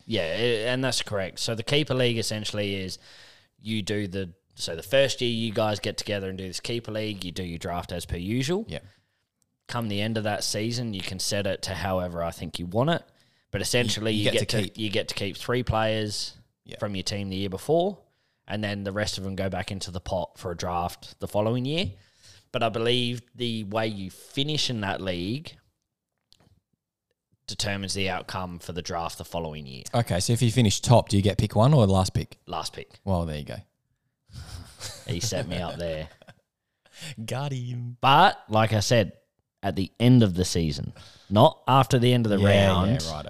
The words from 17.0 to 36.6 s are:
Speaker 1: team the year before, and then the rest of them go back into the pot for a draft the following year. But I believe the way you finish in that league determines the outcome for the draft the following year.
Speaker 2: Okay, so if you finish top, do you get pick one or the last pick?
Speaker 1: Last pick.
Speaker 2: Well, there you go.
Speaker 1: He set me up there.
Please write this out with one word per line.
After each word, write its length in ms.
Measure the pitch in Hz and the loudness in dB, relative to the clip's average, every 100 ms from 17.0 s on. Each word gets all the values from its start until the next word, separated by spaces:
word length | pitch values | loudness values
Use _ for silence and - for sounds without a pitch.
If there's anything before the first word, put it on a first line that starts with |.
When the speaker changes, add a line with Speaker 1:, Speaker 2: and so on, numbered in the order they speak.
Speaker 1:
team 280 | 90 101 101 | -6 -6 -4
the 60 | 95 | -4
year 120 | 98 | -4
before, 480 | 95 - 165 180 196 _ _ _ _ - | -4 0 0 0 -4 _ _ _ _ -8
and 160 | 104 | -4
then 200 | 104 101 | -4 -4
the 80 | 101 | -4
rest 260 | 98 104 - | -2 -4 -4
of 60 | |
them 120 | 95 92 | -6 -4
go 140 | 98 | -4
back 220 | 90 90 | -4 -6
into 180 | 95 - | -8 -8
the 100 | 90 | -10
pot 380 | - 92 85 - | -6 -4 -6 -8
for 140 | - | -10
a 40 | 85 | -6
draft 640 | 92 87 87 - - - | -4 -4 -4 -6 -16 -12
the 80 | 92 | -4
following 380 | 101 107 123 127 | 0 0 0 -2
year. 220 | 160 196 - _ _ - - _ | -2 -4 -8 _ _ -20 -20 _
But 120 | 123 | -2
I 60 | 113 | -2
believe 520 | 107 113 123 120 120 - 120 | 0 2 2 2 -2 -8 -6
the 300 | 120 113 101 | -4 -4 -2
way 220 | 110 113 | -2 -2
you 220 | 104 92 | -2 -8
finish 600 | - - - 143 151 - | -12 -8 -4 -2 0 -2
in 100 | 120 | -2
that 200 | 98 85 | -2 -2
league 560 | 95 90 90 131 170 - _ _ _ _ _ _ _ _ _ _ _ _ _ _ _ _ _ _ - | -2 -2 -2 -4 -8 -18 _ _ _ _ _ _ _ _ _ _ _ _ _ _ _ _ _ _ -10
determines 460 | 101 104 98 98 92 | -6 -4 -4 -4 -2
the 140 | 95 | -2
outcome 500 | 92 - 95 90 87 | -2 -6 -6 -6 -10
for 120 | - | -10
the 100 | 87 | -8
draft 360 | 85 85 82 - | -6 -6 -6 -8
the 80 | 80 | -8
following 400 | 87 82 76 69 | -6 -6 -8 -12
year. 180 | 65 - | -14 -4
Speaker 2:
Okay, 280 | 127 117 90 | -2 0 0
so 100 | - | 0
if 100 | 117 | 2
you 100 | 120 | 4
finish 280 | 117 110 - | 4 4 4
top, 300 | - 117 - | 6 6 6
do 80 | 101 | 2
you 60 | |
get 140 | 98 95 | 2 2
pick 160 | 107 | 2
one 200 | 104 120 | 4 6
or 120 | 151 98 | 6 6
the 60 | |
last 220 | 95 92 | 6 2
pick? 240 | - - - - | 0 -4 -10 -10
Speaker 1:
Last 240 | 87 78 | -8 -8
pick. 280 | - - - | -10 -16 -10
Speaker 2:
Well, 220 | - 90 85 | -2 -2 -2
there 120 | 76 | -6
you 40 | 67 | -8
go. 120 | 58 - _ _ _ _ _ _ - - - - - - - - | -12 -14 _ _ _ _ _ _ -18 -16 -16 -18 -16 -16 -12 -8
Speaker 1:
He 120 | 85 | -4
set 300 | - 90 80 | -2 -2 -4
me 80 | 87 | -4
up 180 | 85 80 | -6 -6
there. 320 | 85 78 78 - - - _ _ | -6 -6 -8 -16 -20 -20 _ _